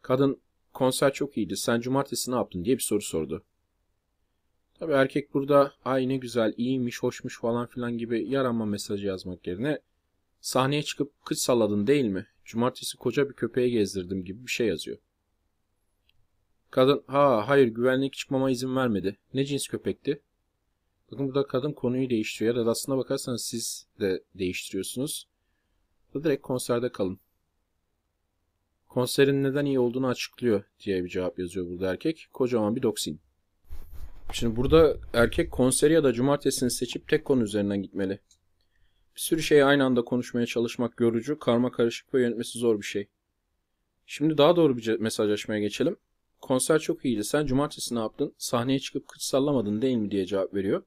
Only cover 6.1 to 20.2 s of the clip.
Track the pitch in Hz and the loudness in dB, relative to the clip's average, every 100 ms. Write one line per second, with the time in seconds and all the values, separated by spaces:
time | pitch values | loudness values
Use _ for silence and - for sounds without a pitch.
6.1 | 135 123 117 110 - 120 131 120 - 123 | -2 -2 0 0 0 -2 0 -2 -2 -4
7.1 | - 127 - 113 120 120 123 120 117 117 | -4 -12 -6 -2 -2 -4 -6 -6 -4 -2
8.1 | 113 101 135 131 117 107 101 - 101 101 | -2 0 0 0 0 -2 -4 -4 -4 -2
9.1 | 95 92 90 - 90 139 - _ _ _ | -4 -8 -10 -8 -4 -2 -2 _ _ _
10.1 | _ _ _ - 127 135 147 147 - 143 | _ _ _ -2 0 2 0 -4 -4 -6
11.1 | _ - 156 - 120 107 104 101 147 117 | _ -8 -4 2 4 4 2 2 2 2
12.1 | 92 - _ - 113 120 - - - 123 | -2 -8 _ -8 -2 -2 -2 -12 -4 -2
13.1 | 143 139 - 117 131 123 117 98 95 90 | 0 -2 -2 -4 0 0 2 0 -2 -6
14.1 | 95 90 101 123 - 113 82 - - _ | -6 -8 -14 -8 -2 0 -2 -8 -12 _
15.1 | _ _ _ _ _ _ _ _ _ _ | _ _ _ _ _ _ _ _ _ _
16.1 | _ _ _ _ _ _ - 131 143 - | _ _ _ _ _ _ 2 4 4 0
17.1 | 135 143 113 107 139 127 110 123 131 135 | 2 4 4 4 4 4 4 2 2 -2
18.1 | - - 131 135 123 127 131 127 98 92 | -6 -4 0 0 0 -2 0 0 0 -2
19.1 | 101 _ 131 139 139 - 107 - 95 - | -6 _ -4 -2 -4 -4 -6 -4 -4 -4
20.1 | 151 | -4